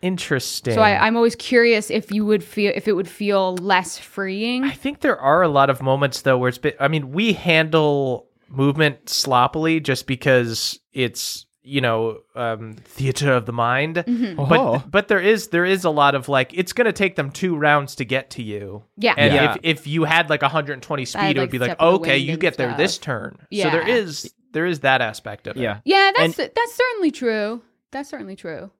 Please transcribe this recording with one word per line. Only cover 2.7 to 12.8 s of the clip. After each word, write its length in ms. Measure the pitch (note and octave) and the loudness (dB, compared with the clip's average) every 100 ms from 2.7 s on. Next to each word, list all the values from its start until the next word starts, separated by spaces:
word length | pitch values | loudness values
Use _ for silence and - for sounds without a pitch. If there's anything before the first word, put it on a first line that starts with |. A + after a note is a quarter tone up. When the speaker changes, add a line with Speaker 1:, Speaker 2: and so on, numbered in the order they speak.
Speaker 2:
if 120 | - G#3 | 0 0
it 60 | |
would 160 | F#3 F3 | -2 -2
feel 480 | - G#3 G3 F#3 F#3 | -6 0 0 0 -2
less 420 | F#3 F#3 F3 - | 0 0 0 -12
freeing. 640 | - - F#3+ F#3+ A3 B3 | -14 -8 -6 -4 -4 -4
Speaker 1:
I 60 | C4+ | -4
think 300 | C#4 C4 D4 | -6 -10 -4
there 180 | D4 G#3 | -2 0
are 240 | C3+ D#3 | 4 4
a 60 | E3+ | 4
lot 220 | C#3+ C3+ | 4 2
of 120 | C3 | 2
moments 400 | C3+ C3+ C#3 B2 | 0 0 0 0
though 160 | - B2+ | 2 2
where 100 | B2+ | 2
it's 100 | B2 | 0
been, 160 | D3+ - | -4 0
I 80 | C#3 | 0
mean, 240 | D#3 C#3 | 0 -4
we 220 | D3 A3+ | -2 0
handle 960 | G3 F3+ D#3+ D#3+ D#3+ D3+ C#3+ C3+ B2 - _ _ | 0 2 2 4 2 2 2 0 -4 -8 _ _
movement 600 | C3 C#3 C#3+ D3+ C3+ - | 0 0 4 0 0 -8
sloppily 680 | - - B2 B2+ D#3+ D#3+ D#3+ | -6 0 2 2 0 0 0
just 260 | C#3 C3 - | 0 -4 -2
because 720 | B2+ D3 B2+ A#2+ A2 - - _ | -4 2 2 2 -4 -6 -8 _
it's, 540 | C#3+ B2 - - - - _ | -4 -4 -4 -10 -10 -16 _
you 160 | C3 C#3 | _ -2
know, 380 | B2+ A2+ A2+ G#2+ _ - | 0 0 -2 -6 _ -8
um, 380 | A#2+ A2 A2 A2 | -6 -6 -10 -18